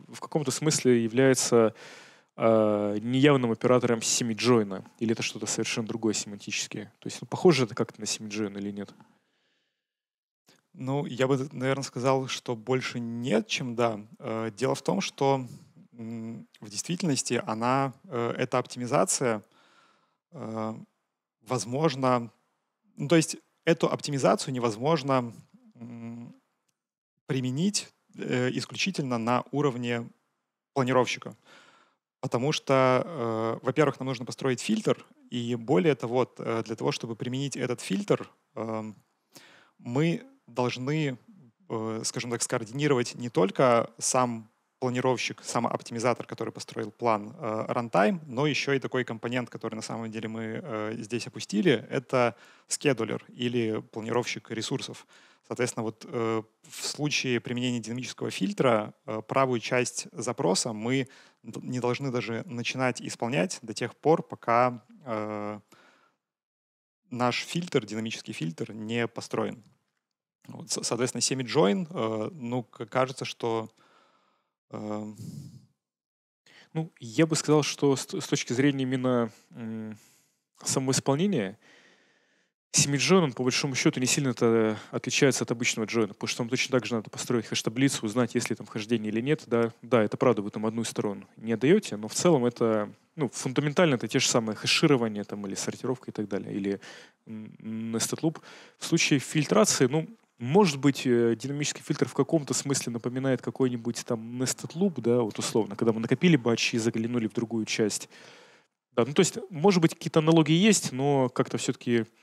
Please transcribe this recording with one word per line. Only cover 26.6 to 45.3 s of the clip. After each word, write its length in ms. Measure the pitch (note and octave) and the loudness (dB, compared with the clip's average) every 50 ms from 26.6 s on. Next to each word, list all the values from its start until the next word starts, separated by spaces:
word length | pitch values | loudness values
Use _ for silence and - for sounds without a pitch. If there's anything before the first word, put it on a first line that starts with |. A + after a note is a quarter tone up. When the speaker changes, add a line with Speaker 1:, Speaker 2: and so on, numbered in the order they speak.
| _ _ _ _ _ _ _ _ _ _ _ _ _ - | _ _ _ _ _ _ _ _ _ _ _ _ _ -4
Speaker 2:
применить, 640 | C#3+ C3 B2+ B2+ B2+ C#3 F3 G#3 G3+ - - - _ _ _ _ - - | -2 -2 -2 -2 -2 0 0 0 0 -2 -6 -8 _ _ _ _ -14 -10
э, 320 | - - B2 B2+ B2 B2+ - | -4 -2 0 0 0 0 -2
исключительно 640 | C#3+ A#2+ - C3 - - F#3+ F3+ - D3 B2+ B2 A#2 | -2 -6 -6 -6 -4 -4 -2 -2 -2 -2 -2 -2 -2
на 240 | A2+ A#2 B2 B2 - - | 0 2 2 0 0 -2
уровне 580 | - C#3 D3 C#3+ A#2 B2 B2 A#2+ A#2+ A#2 A#2+ - - _ _ _ _ _ _ _ _ _ _ _ _ | -2 0 0 0 0 -2 -2 -2 -2 -2 -4 -8 -12 _ _ _ _ _ _ _ _ _ _ _ _
планировщика. 640 | C#3 C3 B2 C3 B2+ A#2+ - - - - - - - _ _ - - - - _ _ _ _ _ _ _ _ _ _ | -2 0 4 4 4 4 2 0 -6 -8 -12 -16 -18 _ _ -20 -20 -20 -20 _ _ _ _ _ _ _ _ _ _
Потому 300 | - C3 - A#2 B2 D3+ D3+ | -4 -2 0 0 0 0 0
что, 500 | - - - C3+ C3+ C3 C3 B2+ B2 - | -2 0 2 4 6 6 6 6 4 2
э, 540 | - E3+ C#3+ A#2 A#2 A2+ A2 A2+ A2+ A#2 - - | -2 -4 -4 -4 -2 -2 0 -2 -2 -2 -2 -4
во-первых, 340 | B2+ - D3+ D3+ C#3 B2+ - | -2 2 2 2 2 2 0
нам 80 | C3 C3 | -4 -6
нужно 180 | C3 A2+ B2 | -6 -6 -8
построить 360 | A2+ - - C3 C3+ B2+ A2+ | -10 -8 -4 -2 -2 -2 -2
фильтр, 440 | - - G#2+ G#3+ - D3+ B2 - - - _ _ _ _ | 0 0 0 0 2 0 0 0 -2 -10 _ _ _ _
и 240 | - B2 A#2+ A#2 B2 | -8 -6 -4 -4 -4
более 400 | A#2 A#2 G#2+ D3 F3+ F#3 D#3+ C3+ | -4 -2 0 2 4 4 4 2
того, 200 | - - A2+ A#2+ | 0 -2 -2 0
вот, 200 | B2+ A#2+ - _ - | 0 0 0 _ -6
э, 240 | - A#2+ A#2 A2+ A2 | -6 -4 -2 -2 -4
для 100 | G#2+ A2+ | -4 -6
того, 160 | - B2 C#3 | -4 -2 -2
чтобы 240 | C#3+ - - A2+ A2+ | -2 -4 -6 -8 -8
применить 420 | - - B2 B2 C3+ C#3+ C3+ - C3+ | -8 -6 -6 -4 -4 -4 -6 -4 -4
этот 240 | C3 A#2+ A#2+ - | -4 -4 -4 -6
фильтр, 480 | - - F#3 G3+ G3+ - D3 - - - - _ _ _ _ | -4 -4 -4 -4 0 0 0 0 0 -6 -16 _ _ _ _
эм, 400 | A2+ A2 A2+ A2 A2 A2 G#2+ G2+ - _ _ _ _ _ _ _ - - - - - _ _ _ _ | -8 -6 -6 -6 -6 -8 -8 -12 -16 _ _ _ _ _ _ _ -20 -20 -20 -20 -20 _ _ _ _
мы 440 | - B2 A#2+ C3+ D#3 E3+ E3 - - - _ _ _ - | -10 -4 0 0 2 2 0 -2 -6 -12 _ _ _ -8
должны, 680 | A#2 B2+ B2 A#2+ A#2+ B2+ B2+ C3+ D3+ D#3+ D3+ C#3 B2+ A#2 _ - A3+ - C#3 A#2+ _ _ _ - | -4 -2 -2 0 -2 -2 -4 -2 -2 0 -2 -2 -4 -6 _ -20 -20 -20 -20 -20 _ _ _ -8
э, 320 | B2+ A2+ A2 A2+ A2 A2+ A#2 | -6 -4 -4 -4 -4 -4 -6
скажем 260 | - - B2+ A#2 B2 | -6 -6 -6 -4 -4
так, 120 | A#2 A2+ - | -4 -4 -2
скоординировать 720 | - - A#2+ A2+ G#2 A#2 C#3+ D3 D3 C3+ A#2+ B2 - - | -2 -2 -4 -4 -6 -4 0 2 4 4 4 2 0 -4
не 140 | - B2 A#2+ | -8 -8 -2
только 640 | - D#3+ F3+ G3 - - C#3+ B2 A#2+ A#2 A2 - - - | 0 2 2 2 2 4 4 6 6 6 4 0 -4 -6
сам 500 | - - - B2+ B2+ A#2+ A#2 A2+ A2 - _ _ _ _ _ _ | -4 0 2 2 2 2 0 -6 -10 -14 _ _ _ _ _ _
планировщик, 640 | C3 B2+ B2 B2+ B2+ C3 B2+ A2 - - | -4 -2 0 2 2 2 2 2 -2 -4